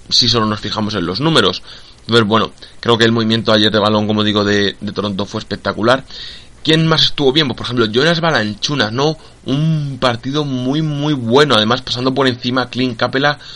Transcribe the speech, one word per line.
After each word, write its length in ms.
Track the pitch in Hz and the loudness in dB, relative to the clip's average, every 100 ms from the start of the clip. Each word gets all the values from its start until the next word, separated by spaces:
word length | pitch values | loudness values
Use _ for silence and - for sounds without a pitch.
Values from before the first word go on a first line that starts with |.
| - | -2
si 200 | - 123 | 0 2
solo 160 | 120 107 | 2 0
nos 160 | 104 | -2
fijamos 320 | 101 101 104 | -6 -4 -4
en 120 | 104 85 | -2 -2
los 140 | 95 | -2
números. 420 | 156 147 95 - - - - - - | 2 2 2 0 -10 -20 -20 -14 0
Pero 200 | 117 104 | 2 4
bueno, 260 | 110 92 - - - | 2 0 -6 -20 -6
creo 180 | 113 113 | 0 2
que 80 | 113 | 2
el 60 | |
movimiento 400 | 117 110 113 110 | 2 0 0 2
ayer 200 | 107 107 | 2 4
de 80 | 104 | 2
balón, 280 | 104 107 107 | 2 2 0
como 160 | 107 | 0
digo, 200 | 104 104 | 0 2
de, 320 | 101 104 101 - | 2 2 0 -2
de 120 | 104 | -8
Toronto 340 | 95 104 95 101 | -4 -4 -4 -6
fue 140 | 107 | -8
espectacular. 640 | - 101 101 92 113 131 - - - - - - | -8 -6 -6 0 2 0 -2 -16 -16 -16 -20 -6
¿Quién 240 | - 160 160 | 0 2 2
más 160 | 156 | 2
estuvo 300 | - - 139 | 0 2 2
bien? 140 | 147 143 | 2 0
Pues, 100 | - | -4
por 80 | - | -4
ejemplo, 200 | 123 110 | -2 0
Jonas 340 | 110 156 165 | 2 2 2
Valanciunas, 720 | 165 135 107 101 - 143 107 | 0 0 -2 -4 -4 -2 -2
¿no? 240 | 117 151 156 - - - | 0 -2 -2 -10 -12 -4
Un 520 | 135 160 156 143 127 | -2 0 0 -4 -2
partido 460 | 131 117 131 147 143 | -2 -2 -4 -4 -4
muy, 360 | 127 127 151 | -2 -2 -2
muy 320 | 156 143 151 | -2 -2 -2
bueno. 420 | 143 117 127 147 110 | -2 2 4 4 4
Además, 260 | 107 127 | 2 0
pasando 320 | - 123 131 | -4 -4 -2
por 120 | 131 135 | 0 0
encima 360 | 123 123 127 | 0 -2 -4
a 80 | 120 | -4
Clint 260 | 117 127 113 | -4 -4 -2
Capela 400 | 127 135 147 143 - | -2 0 0 -2 -8